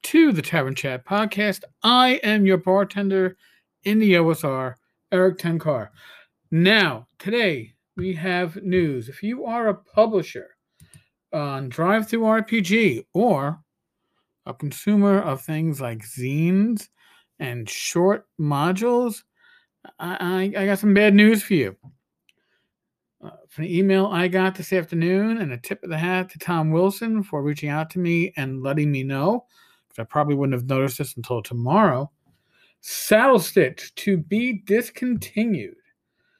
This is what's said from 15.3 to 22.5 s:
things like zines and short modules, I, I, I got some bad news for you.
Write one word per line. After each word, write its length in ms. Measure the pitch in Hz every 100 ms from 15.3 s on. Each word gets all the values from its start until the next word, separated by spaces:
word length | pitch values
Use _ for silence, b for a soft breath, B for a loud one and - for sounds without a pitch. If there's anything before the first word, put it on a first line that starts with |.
| 135
things 360 | - 156 160 135
like 200 | 123 113
zines 920 | 107 - 127 143 165 190 214 220 - b b b b _
and 320 | 135 120 110
short 560 | - - 175 185 208 _ -
modules, 800 | 151 143 160 190 233 240 247 220 _ b b b b _ - _
I, 520 | 170 185 175 185 190 202
I, 80 |
I 20 | 196
got 140 | 196
some 160 | 208 196
bad 180 | 214
news 300 | 202 214 220
for 100 | -
you. 220 | 185 107 95 - _ _ _ _ _ _